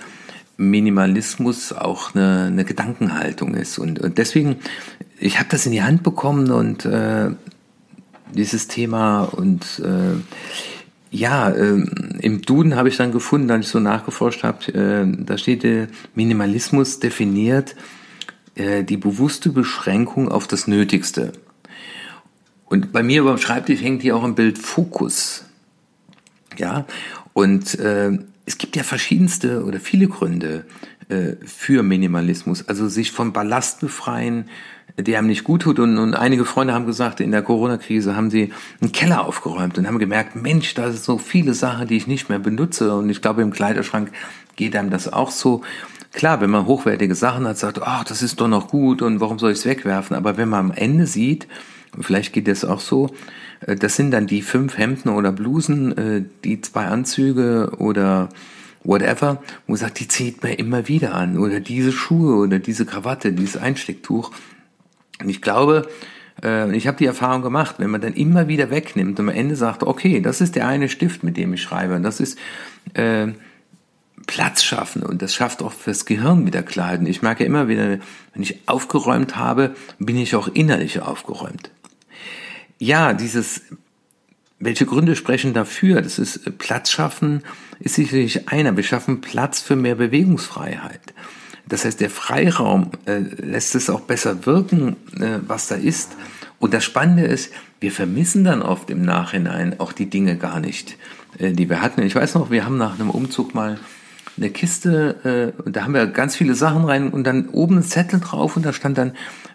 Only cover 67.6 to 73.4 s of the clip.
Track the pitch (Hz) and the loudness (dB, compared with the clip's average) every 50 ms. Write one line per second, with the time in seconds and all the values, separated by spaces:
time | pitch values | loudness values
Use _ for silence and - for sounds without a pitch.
67.6 | 156 - - - 95 101 107 104 107 113 - - - 156 170 175 165 147 156 143 | -2 -2 -2 -4 -2 -2 -2 -2 -4 -4 -2 0 2 4 4 4 4 4 2 0
68.6 | 139 117 131 151 - - - 101 95 95 101 101 104 104 - - 120 139 - - | 2 2 0 -2 -4 -2 -2 -2 0 0 0 0 -2 -2 0 0 -2 -2 0 0
69.6 | 120 113 110 - - - 131 - - 190 175 113 90 120 127 - 185 175 175 - | 0 -2 -2 -2 -2 -2 -2 2 2 2 2 4 2 0 2 2 0 2 2 0
70.6 | 113 120 135 143 139 131 - - 180 175 175 - - 170 170 - 90 90 90 87 | 0 0 0 0 0 -2 0 0 0 0 0 0 -4 -2 -2 -2 -2 -2 -2 -4
71.6 | - - 90 90 92 92 92 87 90 107 110 - 135 131 - - - - - - | -6 -6 -4 -4 -2 -2 -2 0 -2 -2 -2 -2 -4 -4 -4 -10 -14 -16 -14 -16
72.6 | - - - - _ - - - 117 117 113 110 107 110 110 - | -16 -18 -20 -18 _ -8 -4 0 0 2 2 0 0 -2 -4 -8